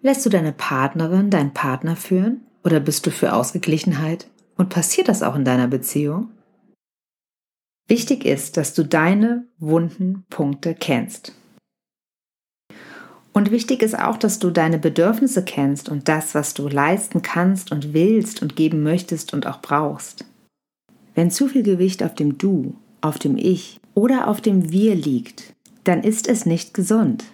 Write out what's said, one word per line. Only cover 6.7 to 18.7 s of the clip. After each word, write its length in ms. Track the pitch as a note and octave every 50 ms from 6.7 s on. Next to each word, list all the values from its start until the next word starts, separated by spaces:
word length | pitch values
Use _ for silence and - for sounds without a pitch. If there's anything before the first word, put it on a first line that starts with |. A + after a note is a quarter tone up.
| _ _ _ _ _ _ _ _ _ _ _ _ _ _ _ _ _ _ _ _ _ _ _ _
Wichtig 380 | A3+ A#3+ A3+ - C#4+ - -
ist, 300 | - C#3 C#3 - - -
dass 180 | E3+ D3+ - -
du 100 | - E3
deine 640 | C#3+ - D#3+ D#3 E3+ F#3+ G3+ G#3+ A3+ A#3+ A#3+ A#3+ - _ _
wunden 680 | D#3+ D3+ D#3 E3+ E3+ E3+ - - F#3+ F#3 F#3+ G3 - _
Punkte 460 | - - D#3 C#3+ C#3 C#3 - E3+ D#3+
kennst. 580 | - - - D3 A#2+ A2+ - - - _ - - _ _ _ _ _ _ _ _ _ _ _ _ _ _ _ _ _ _ _ _ _ _ _ _ _ _ _ - - - - - - - - - - _ _ _
Und 180 | G#3 G#3 G3+
wichtig 300 | G#3+ A#3+ A3+ - C4+ B3
ist 160 | A3+ A3 A3 -
auch, 200 | - - A#3 A3
dass 220 | - G#3+ F#3+ -
du 120 | - F3+
deine 280 | E3+ E3+ D#3+ D#3+ E3 D#3
Bedürfnisse 640 | D3+ D#3+ - - E3+ F#3+ A3+ A3 C#4 C4 - F#3+ F#3
kennst 460 | - - - C#3 C#3 C#3+ C#3+ - -
und 180 | D#3 C#3+ C3 -
das, 260 | D#3 D#3 D#3 - -
was 180 | D3+ D3 - -
du 140 | - D3 C#3+
leisten 540 | C#3 C#3+ C#3 D3+ F3+ G#3 - - - F3+
kannst 500 | F3+ - - E3+ F3 F#3 G3 F#3 - -
und 220 | - D3 C#3 D3 D3
willst 480 | D#3 E3 G3+ A3 A3 - G#3+ - -
und 140 | - D#3 -
geben 280 | - D#3+ D#3